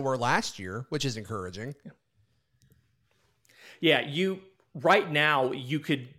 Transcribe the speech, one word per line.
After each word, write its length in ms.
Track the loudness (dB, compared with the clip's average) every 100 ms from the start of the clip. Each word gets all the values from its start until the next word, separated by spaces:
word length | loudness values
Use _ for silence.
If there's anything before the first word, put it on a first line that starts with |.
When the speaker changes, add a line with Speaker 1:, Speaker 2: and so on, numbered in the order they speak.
Speaker 1:
they 40 |
were 140 | 0 0
last 400 | 2 0 0 -8
year, 280 | -10 -10 -6
which 160 | -4
is 120 | -4 -6
encouraging. 600 | -8 -8 -8 -10 -12 -12
Speaker 2:
Yeah. 80 | -18 -20 _ _ _ _ _ _ _ _ _ _ _ _ _ _ _ _ -20 0
Yeah, 200 | 4 4
you, 400 | 2 0 -2 -2 -10 _ _
right 360 | 0 4 4 4
now, 420 | 2 2 2 0
you 260 | -2 -4 -4
could 300 | -2 -4 -4